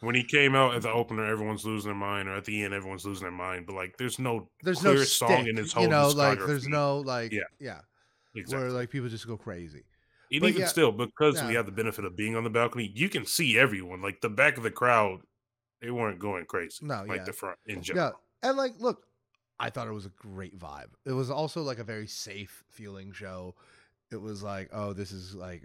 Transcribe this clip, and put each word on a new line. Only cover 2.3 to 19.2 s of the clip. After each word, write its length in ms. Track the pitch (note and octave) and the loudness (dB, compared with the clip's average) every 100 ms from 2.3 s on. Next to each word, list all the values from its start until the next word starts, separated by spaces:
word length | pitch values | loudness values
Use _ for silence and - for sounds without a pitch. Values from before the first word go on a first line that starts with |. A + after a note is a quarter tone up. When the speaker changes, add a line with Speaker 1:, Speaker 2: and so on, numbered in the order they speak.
Speaker 1:
at 100 | G2 | -6
the 180 | G2 G#2 | -4 -4
end, 120 | G2+ | -2
everyone's 320 | G2+ F#2+ F#2+ G2 | -4 -6 -8 -6
losing 160 | G2 | -6
their 60 | F#2 | -6
mind. 340 | F2+ F2+ F2+ E2 | -6 -6 -6 -8
But, 100 | F#2+ | -8
like, 200 | F#2 - | -8 -6
there's 220 | B2+ - | -6 -4
no 320 | B2+ A#2 F2+ _ | -2 -2 -6 _
Speaker 2:
There's 180 | E3 F3 | -4 2
Speaker 1:
clear 160 | F#3+ C#3 | 6 6
Speaker 2:
no 80 | C3 | 6
Speaker 1:
song 220 | - B2 B2+ | 4 4 4
Speaker 2:
stick, 100 | A#2+ | 4
Speaker 1:
in 100 | A2 | 0
his 160 | G#2 - | 0 4
Speaker 2:
you 40 | |
Speaker 1:
whole 80 | - | 6
Speaker 2:
know, 220 | D3 C#3+ | 8 6
like, 340 | D3 C#3+ C3+ | 6 6 4
there's 220 | D3+ D3 B2+ | 2 0 0
Speaker 1:
discography. 40 | |
Speaker 2:
no, 280 | D3 C#3+ C#3 | 0 2 0
like, 340 | C3+ B2 A#2 | -2 -4 -2
Speaker 1:
Yeah. 100 | G#2 F#2 _ | -4 -6 _
Speaker 2:
yeah. 220 | C3+ E2+ - _ _ _ _ | -12 -12 -16 _ _ _ _
Speaker 1:
Exactly. 300 | A2+ E2+ C3+ | -12 -6 -4
Speaker 2:
Where, 80 | B2+ | -2
like, 180 | B2+ B2 | -2 -4
people 180 | C#3 B2 | -4 -4
just 180 | A2+ A2+ | -6 -8
go 100 | A2+ | -10
crazy. 480 | - F2 E2+ D2 - _ _ _ - | -8 -10 -10 -16 -20 _ _ _ -2
Speaker 1:
And 100 | C#3 | 2
Speaker 2:
But 100 | F#3 | 4
Speaker 1:
even 100 | F#3 | 4
Speaker 2:
yeah, 60 | F3+ | 2
Speaker 1:
still, 240 | E3+ C#3+ | 6 6
because 480 | G#2 A#2+ - D3+ D#3+ | 6 -2 4 4 4
we 60 | B2+ | 2
Speaker 2:
yeah. 60 | |
Speaker 1:
have 120 | A#2 G#2 | 0 0
the 60 | |
benefit 320 | G2 A2+ - | -2 -4 -2
of 120 | G2 F2+ | -6 -4
being 180 | G#2 A2+ | -2 -2
on 60 | |
the 60 | A#2 | 0
balcony, 400 | A2+ A#2 B2 G#2+ | 2 2 0 -6
you 140 | G2+ F3+ | -2 -2
can 160 | C#3 | -2
see 320 | G#2 - D3+ A2+ | -2 0 4 6
everyone. 440 | C3 G2+ F2+ F2+ | 6 4 -6 -6
Like, 180 | G2 F#2+ | -6 -2
the 80 | A#2 | -2
back 280 | G#2 C#3+ D3 | 4 4 4
of 80 | |
the 60 | A2+ | -2
crowd, 480 | - B2 A#2 G#2 F#2 - _ _ _ _ _ | 0 4 6 4 0 -12 _ _ _ _ _
they 100 | A#2+ | -6
weren't 280 | B2 A2+ F2+ | -2 -2 -2
going 280 | G#2 F#2+ E2 | -4 -4 -4
crazy. 380 | F#2+ E2+ - | -6 -6 -10
Speaker 2:
No, 200 | D3+ A#2+ G2+ | -8 -8 -6
Speaker 1:
Like, 120 | F#2 | -6
Speaker 2:
yeah. 60 | |
Speaker 1:
the 80 | F#2 | -6
front 260 | F#2 G2 F2 - | -8 -8 -10 -10
in 100 | G2 | -10
Speaker 2:
Yeah. 60 | |
Speaker 1:
general. 380 | F2+ F3+ D3 - _ _ | -4 0 0 -2 _ _
Speaker 2:
And, 140 | B3+ C4+ | -2 0
like, 180 | C4 A3+ | -2 -2
look, 280 | A#3+ - _ _ | -2 -2 _ _